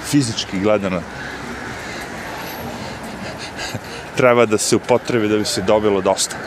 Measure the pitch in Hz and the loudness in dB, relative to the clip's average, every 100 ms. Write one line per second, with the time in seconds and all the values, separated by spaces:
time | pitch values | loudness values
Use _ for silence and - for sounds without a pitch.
0 | - 147 120 107 - 95 104 107 98 90 | 2 2 2 -2 -4 0 4 4 2 -2
1 | - - - - - - - - - - | -4 -10 -10 -10 -10 -10 -10 -10 -10 -10
2 | - - - - - - - - - - | -10 -10 -10 -10 -10 -8 -10 -8 -10 -10
3 | - - - - - - - - - - | -10 -10 -10 -10 -10 -10 -8 -8 -10 -12
4 | - - 127 120 113 107 - 113 - 120 | -8 2 6 6 6 4 4 2 4 2
5 | - 123 104 107 104 - 95 107 107 98 | 2 2 4 2 2 -2 4 4 6 4
6 | 95 95 - - | 4 2 0 -6